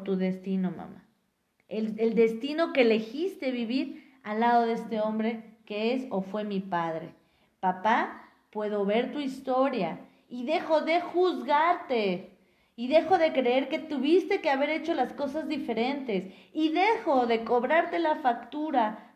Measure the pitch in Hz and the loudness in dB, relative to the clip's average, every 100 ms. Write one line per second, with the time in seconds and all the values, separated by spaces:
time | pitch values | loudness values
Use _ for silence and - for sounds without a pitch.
0 | 196 185 185 185 196 190 180 160 - - | -2 0 0 -2 -4 -2 -2 -4 -12 -16
1 | _ _ _ _ _ _ - 214 220 214 | _ _ _ _ _ _ -10 -6 -4 -2
2 | 226 214 226 226 277 311 330 277 233 220 | 0 4 4 2 -4 -2 0 4 4 4
3 | 220 285 381 - 269 247 226 262 320 - | 0 -4 -6 -4 -4 -4 -2 -2 -4 -8
4 | - _ 208 214 240 240 233 226 226 220 | -20 _ -8 0 4 4 4 0 -4 -2
5 | 214 220 220 226 - - - 208 220 262 | -2 0 -2 -4 -10 -20 -10 -4 -2 -2
6 | - 190 190 214 208 196 190 175 165 160 | -2 -4 -4 -6 -4 -4 -2 -2 -2 -6
7 | 165 - _ _ _ _ 185 185 214 254 | -10 -16 _ _ _ _ -2 0 2 2
8 | 359 - - _ _ 208 214 208 196 220 | 0 -8 -20 _ _ -6 -4 -2 0 0
9 | 262 302 269 262 - 254 277 247 165 - | 0 -4 -6 -6 -2 0 2 0 -4 -6
10 | - _ _ 247 240 339 311 311 311 339 | -14 _ _ -8 -2 -2 2 0 2 0
11 | 349 339 359 262 240 294 330 349 - 240 | 0 2 2 0 0 2 4 2 0 0
12 | 202 180 - - _ _ _ - 247 311 | 0 -2 -6 -20 _ _ _ -10 2 4
13 | 320 370 320 269 240 254 269 311 - 285 | 4 4 4 2 2 2 0 -4 -4 -2
14 | 277 370 - 392 320 269 294 311 311 311 | 4 4 4 0 2 2 0 -2 -2 0
15 | 247 - 285 302 277 302 - 220 247 285 | -2 -4 -6 -4 -4 -4 -4 -2 -2 -2
16 | 269 190 - - - - 311 330 403 453 | -4 -4 -4 -12 -10 -2 0 4 2 2
17 | 330 269 233 226 226 247 254 320 339 339 | 2 2 4 2 2 0 4 2 2 0
18 | 320 302 277 233 - 302 311 269 214 - | 0 2 0 -2 -4 -6 -2 2 0 -2
19 | - | -14